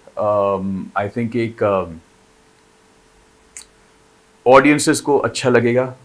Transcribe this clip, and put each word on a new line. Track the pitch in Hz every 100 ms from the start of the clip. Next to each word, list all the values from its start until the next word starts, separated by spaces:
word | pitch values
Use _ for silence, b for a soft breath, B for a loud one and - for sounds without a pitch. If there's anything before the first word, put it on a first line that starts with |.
| - -
अम, | 104 104 101 98 95 95 92 98
I | 104
think | 120 117 120
एक, | 113 110
अम, | 104 95 85 82 _ _ _ _ _ _ _ _ _ _ _ _ _ _ _ - - _ _ _ _ _ _ _ 120
audiences | 135 147 147 156 151
को | - 139
अच्छा | 113 - 131
लगेगा। | 117 117 120 131 123